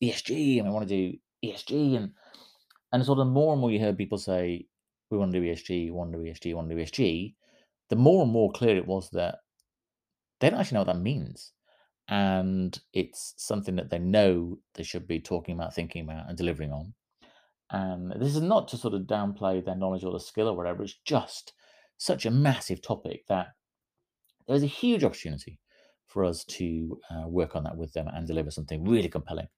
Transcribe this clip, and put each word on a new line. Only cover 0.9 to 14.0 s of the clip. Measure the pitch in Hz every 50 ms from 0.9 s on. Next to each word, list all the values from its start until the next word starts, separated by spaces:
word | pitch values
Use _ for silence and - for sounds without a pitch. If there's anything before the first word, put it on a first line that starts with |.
| 98 95 95 90 - - _ _ _ _ -
E | 110 98
S | - -
G. | - 120 147 151 139 131
And, | 117 104 98 - _ _ - - - - - _ _ _ _ _ _ _ _
and | - 127 123
sort | 139 139 135
of | 135
the | 127
more | 127 143 151 156 151
and | 139
more | 123 117
you | 107 104
hear | 107 104 98
people | 95 101 - 107
say, | 95 - 101 92 90 90 87 87 85 - _ _ _ _ _ _ _ _ -
"We | 110
wanna | 101 101 92
do | 90 90 87
E | 85
S | 85 -
G, | - - 90 87 85
we | 82
wanna | 87 87 87 82 82
do | 82 82
E | 82
S | 80 -
G, | - 87
we | 82
wanna | 85 80 80 82
do | 82
E | 80
S | 78
G," | - - 123 90 82 85 95 107 - _ _ _ _ _ _ _ _ _ _ -
the | 110
more | 113 127 147 180 190 156
and | 117
more | 113 113 110 95
clear | - - 123 117 104
it | 92 85
was | 85 95 95 90 -
that | - 87 87 87 - - _ _ _ _ _ _ _ _ _ _ _ _ _ _ _ _ _ _ _ -
they | 131 151
don't | 226 -
actually | 196 - 127
know | 104
what | 95 92 87
that | 87
means. | 90 113 143 110 71 - - - - - _ _ _ _ _ _ _ _ _ _ _
And | - 104 101 98 95 95 95 92 95 95 92 92 90 - - - _ -
it's | 95 90 - - - - - -
something | - - - 107 101 101 98 92
that | 90 76 -
they | 87
know | 85